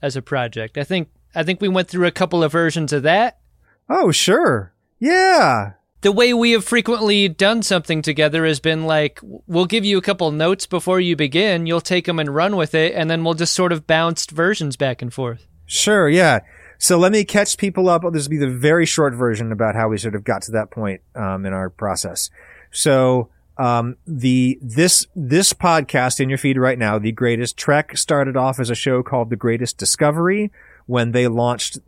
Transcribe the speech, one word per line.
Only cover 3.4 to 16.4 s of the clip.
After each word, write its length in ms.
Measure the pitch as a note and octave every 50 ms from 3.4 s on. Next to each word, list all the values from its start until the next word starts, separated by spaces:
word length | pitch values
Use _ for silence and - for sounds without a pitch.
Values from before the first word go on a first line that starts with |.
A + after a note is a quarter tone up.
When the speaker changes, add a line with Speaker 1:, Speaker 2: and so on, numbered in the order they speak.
| _ _ _ _ _ _ _ _ _ -
Speaker 2:
Oh, 220 | C#4 F#4 F4+ G3
sure. 600 | D#3 - - - F#3+ C#4 F4 A#3 C3+ A2 F#2+ - _ _ _ _ _ -
Yeah. 720 | A3+ C#4 F4 F#4 F#4 F#4+ F#4 D#4+ A3+ D#3 B2+ A2 G3 G3+ - _ _ _ _ _
Speaker 1:
The 100 | - G3+
way 220 | G3+ G3+ A#3+ B3 B3
we 180 | A#3 A#3 A#3
have 140 | A3+ A3 F#3+
frequently 640 | - A#3+ A#3+ A3 - A#3+ A3+ A3 G#3 G3+ G3+ G3+ F#3+
done 340 | D#3+ - F#3+ G3 A3+ A#3 G#3
something 380 | - G3 F3 - - E3 D#3
together 440 | D3+ D#3+ D3 C#3+ D3+ D3+ D3 E3 E3
has 140 | D#3+ D#3 C3+
been 260 | - E3 D#3+ D#3+ D#3+
like, 300 | D#3+ D#3 D#3 D3+ D3 - -
w-, 200 | - - - - _ -
we'll 180 | E3+ E3+ F3+
give 200 | F3+ G3+ A3+ G3
you 120 | G3+ G3+ F#3
a 40 |
couple 280 | F#3 G3+ G3+ F#3+ F3+ D#3
notes 360 | D3+ D3+ D#3 E3+ G3 G3 - -
before 320 | - F3 - F3+ F#3 F#3
you 160 | F#3 F3 E3+
begin. 500 | C#3+ D#3 C#3 C3 E3 G3+ G#3+ F#3 E3+ E3
You'll 140 | E3 E3 E3+
take 260 | - - F3 F3+ E3 -
'em 100 | E3+ D#3+
and 160 | D3+ C#3+ C#3
run 220 | D3+ E3+ G3 G#3 F#3+
with 180 | D#3 D3+ -
it. 180 | D#3+ D#3 E3+ -
And 160 | - D#3+ D#3+
then 140 | E3 E3 E3
we'll 100 | E3 E3
just 180 | D#3 E3+ E3 -
sort 180 | - F#3 F3
of 160 | E3+ D#3 D#3 -
bounce 380 | D#3+ D#3+ E3 E3+ E3+ - - -
versions 480 | D#3 D3+ E3 F#3 G#3+ - D#3+ C#3+ C3
back 260 | - D3 C3+ B2 -
and 100 | C3 B2 -
forth. 340 | - C3 A#2+ A#2 A#2 - _ _ - -
Speaker 2:
Sure. 440 | - - - - G3+ G#3+ G3+ F3 D3
Yeah. 320 | D3+ F3+ F#3 D#3 B2+ G#2+